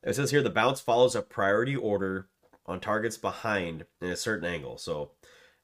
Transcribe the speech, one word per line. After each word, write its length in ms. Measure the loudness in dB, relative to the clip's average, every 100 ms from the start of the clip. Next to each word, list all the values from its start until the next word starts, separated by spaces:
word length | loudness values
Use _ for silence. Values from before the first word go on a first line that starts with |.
it 120 | -2
says 160 | -2 2
here, 120 | 2
"The 80 | 2
bounce 300 | 2 2 2
follows 340 | 2 6 6
a 80 | 4
priority 540 | -6 0 2 4 2 -2
order 520 | 0 0 0 -4 -8 _ _ _ -10
on 140 | -8
targets 360 | -2 0 -2 -2
behind 720 | -6 -4 -2 0 -2 -6 -14 _
in 80 | -6
a 80 | -4
certain 320 | -2 -2 -2
angle." 280 | -4 -8 -12
So 340 | -6 -6 -6 _ -20 -20 -20 _